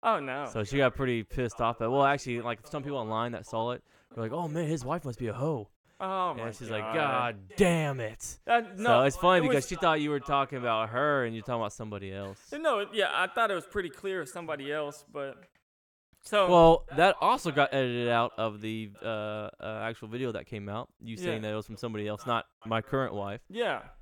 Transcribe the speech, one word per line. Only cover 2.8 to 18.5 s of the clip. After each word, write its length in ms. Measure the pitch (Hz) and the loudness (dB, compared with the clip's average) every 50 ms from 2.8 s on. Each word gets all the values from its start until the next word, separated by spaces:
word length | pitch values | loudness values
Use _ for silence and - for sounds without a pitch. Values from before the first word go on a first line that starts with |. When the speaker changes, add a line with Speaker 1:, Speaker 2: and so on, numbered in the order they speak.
Speaker 2:
people 160 | 135 147 143 135 | -8 -6 -6 -4
online 340 | 113 110 110 110 117 120 | -4 -2 -2 -2 -2 -2
that 140 | 117 90 - | -6 -8 -10
saw 240 | - - 110 113 120 | -6 -4 -4 -2 -2
it 100 | 123 - _ _ _ _ _ _ - | -4 -6 _ _ _ _ _ _ -8
were 60 | 117 | -6
like, 100 | 113 113 | -6 -4
"Oh, 160 | 127 165 175 160 | -4 -4 -6 -4
man, 180 | 147 165 175 | -4 -2 -2
his 180 | 151 160 156 120 | -2 -2 -4 -4
wife 200 | 127 160 175 - | -4 -6 -4 -4
must 140 | 139 117 - | -8 -8 -6
be 100 | 127 110 | -6 -6
a 40 | |
hoe." 360 | 104 117 139 160 156 123 104 - _ _ _ _ _ _ | -4 -4 -4 -2 -4 -4 -6 -12 _ _ _ _ _ _
Speaker 1:
Oh, 300 | 185 190 190 190 180 180 | -6 -4 -2 -2 -2 -2
Speaker 2:
And 80 | 147 120 | -2 -4
Speaker 1:
my 100 | 113 117 | -6 -8
Speaker 2:
she's 180 | 107 - 123 113 | -8 -8 -8 -6
like, 140 | 113 107 | -6 -4
Speaker 1:
God. 120 | 107 110 113 | -4 -2 -2
Speaker 2:
"God 420 | 113 - - 131 127 123 120 113 98 98 - - | 0 0 0 0 0 -2 -2 -4 -8 -14 -14 0
damn 440 | - 202 180 170 165 156 147 135 131 | 2 4 4 4 2 0 -2 -4 -4
it." 380 | 117 107 117 - - - - - _ | -6 -8 -8 -10 -14 -14 -14 -12 _
Speaker 1:
Uh, 180 | - 233 240 226 190 190 | 2 2 2 2 -2 -10
Speaker 2:
So 60 | 190 | -4
Speaker 1:
no, 200 | 214 240 226 - 131 | 2 4 6 6 6
Speaker 2:
it's 120 | - - | 4 2
funny 220 | - 170 180 185 180 | 4 4 6 6 6
Speaker 1:
it 100 | 156 147 | 6 4
Speaker 2:
because 140 | 160 143 131 | 2 2 0
Speaker 1:
was 40 | - | -2
Speaker 2:
she 80 | - | -4
thought 240 | - 190 170 156 156 | 0 2 2 4 4
you 100 | 147 151 | 2 0
were 80 | 147 143 | -2 -2
talking 400 | - - 143 139 135 127 143 131 | -2 0 0 0 0 0 -4 -4
about 300 | 123 120 113 110 113 107 | -2 0 0 0 0 -2
her 360 | 113 123 143 151 147 139 123 | 0 0 2 2 2 2 0
and 80 | 117 113 | -2 -4
you're 100 | 113 107 | -6 -6
talking 160 | - 123 117 | -4 -4 -2
about 120 | 110 104 | -2 -4
somebody 400 | - - 117 107 104 101 98 95 | -6 -8 -10 -8 -8 -8 -8 -8
else. 260 | 95 98 98 98 98 - - - | -8 -8 -8 -10 -12 -14 -14 -12
Speaker 1:
No, 280 | - 294 320 311 254 208 | -10 -2 0 2 2 2
it, 80 | 202 - | -2 -2
yeah, 180 | 226 214 190 - | 0 0 0 2
I 160 | 73 139 180 180 | 2 0 0 0
thought 240 | - 233 233 214 | 2 0 0 2
it 20 | 196 | 0
was 120 | 175 - | -2 -4
pretty 220 | - - 208 185 165 | -6 -6 -6 -6 -6
clear 360 | - - - 196 190 185 156 | -10 -8 -8 -6 -6 -6 -6
somebody 460 | 135 - 180 170 165 156 143 139 143 | -8 -10 -10 -6 -6 -6 -6 -6 -4
else, 320 | 147 156 151 143 143 - - _ | -4 -4 -4 -6 -8 -12 -20 _
but 240 | - 147 139 139 127 - - _ _ _ _ _ _ _ _ _ _ _ _ _ _ _ _ | -10 -8 -8 -8 -10 -14 -20 _ _ _ _ _ _ _ _ _ _ _ _ _ _ _ _
so 260 | - - 208 196 180 | 0 2 4 6 8
Speaker 2:
Well, 360 | 180 170 165 165 165 170 - - 139 | 10 12 12 12 10 8 2 -4 2
that 180 | 143 170 196 185 - | 6 6 6 6 4
also 320 | - 190 240 226 - 175 | 4 2 2 2 0 -2
got 200 | 139 147 139 - | 2 2 2 4
edited 360 | - 135 131 123 120 120 120 120 | 4 0 0 0 0 0 0 2
out 240 | 117 117 117 120 - | 4 2 2 2 0
of 240 | - 110 113 | -2 -2 -2